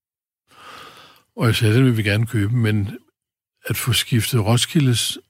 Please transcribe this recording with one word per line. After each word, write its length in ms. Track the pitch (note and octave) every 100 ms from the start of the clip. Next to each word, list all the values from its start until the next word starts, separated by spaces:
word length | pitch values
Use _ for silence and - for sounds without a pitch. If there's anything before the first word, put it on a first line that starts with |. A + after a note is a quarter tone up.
| _ _ _ _ _ - - - - - - _ _ -
Og 100 | B2
jeg 80 | A2
sagde, 200 | A2 A#2
"Den 100 | C3
vil 120 | A2+
vi 60 |
gerne 220 | G#2 G#2 A#2
købe," 300 | A2 G2+ B2
men 420 | G#2+ G#2+ G2+ B3 _ _ _ _ _ _ -
at 120 | -
få 160 | -
skiftet 520 | A2 - A#2 - A#2+ G2+
Roskildes 720 | A#2+ - E3+ C3 A#2 - -